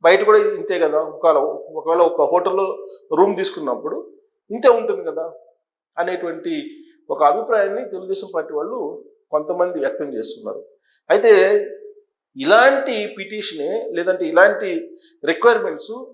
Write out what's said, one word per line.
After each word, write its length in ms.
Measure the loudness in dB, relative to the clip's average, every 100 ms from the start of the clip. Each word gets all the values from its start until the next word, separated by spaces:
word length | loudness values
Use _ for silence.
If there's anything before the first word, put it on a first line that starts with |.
బయట 200 | 6 6
కూడా 160 | 6 4
ఇంతే 400 | 4 -4 -6 -2
కదా, 200 | 0 0
ఒకవేళ, 380 | -4 0 2 2 0 -6 -12 -8
ఒకవేళ 220 | -2 2
ఒక 320 | 2 2 2
హోటల్లో 540 | 2 0 -2 -4 -6 -14 -20 _
రూమ్ 240 | 2 2 2
తీసుకున్నప్పుడు 760 | -6 -6 -6 -6 -6 -10 -12 _ _ _ _
ఇంతే 180 | 2 4
ఉంటుంది 360 | 4 0 -4
కదా 280 | -6 -8 -10 -12 _ _ _ _ _ -6
అనేటువంటి 880 | -4 -4 -6 -8 -6 -8 -8 -18 -20 _ -10
ఒక 120 | 2
అభిప్రాయాన్ని 680 | 2 2 0 0 0 -4 -8
తెలుగుదేశం 400 | -12 -8 -8 -6
పార్టీ 200 | -8 -6
వాళ్ళు 500 | -6 -6 -8 -8 -12 -18 _ _
కొంతమంది 480 | -4 -4 -2 -2 -2
వ్యక్తం 360 | -4 -4 -8
చేస్తున్నారు. 500 | -8 -10 -12 -12 -12 -16 _ _ _ _
అయితే 560 | 4 6 6 6 2 -2 -14 -20 -20 _ _ _ -6
ఇలాంటి 760 | 4 6 6 4 -2 -4 -6 -10
పిటిషనే, 680 | -12 -10 -10 -8 -6 -6 -6
లేదంటే 340 | -4 -2 -2
ఇలాంటి 760 | 0 4 4 4 -4 -6 -8 -20 _ _
రిక్వైర్‌మెంట్స్ 840 | -4 2 4 4 -2 -8 -12 -14 -14